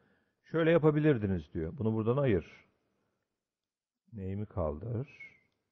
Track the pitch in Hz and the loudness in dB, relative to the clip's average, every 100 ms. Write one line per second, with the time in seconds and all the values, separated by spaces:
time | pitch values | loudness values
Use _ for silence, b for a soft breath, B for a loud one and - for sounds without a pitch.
0 | _ _ _ _ _ 156 160 170 151 151 | _ _ _ _ _ 0 2 4 4 4
1 | 151 131 101 92 78 87 80 - 110 110 | 4 2 2 -2 -4 -6 -6 -4 -2 0
2 | 110 131 139 95 80 - _ _ _ _ | 0 0 2 2 0 -16 _ _ _ _
3 | _ _ _ _ _ _ _ _ _ _ | _ _ _ _ _ _ _ _ _ _
4 | _ 113 95 98 107 - 80 76 - 117 | _ -10 -8 -6 -6 -4 -4 -6 -8 -8
5 | 143 - - _ _ _ _ | -8 -14 -20 _ _ _ _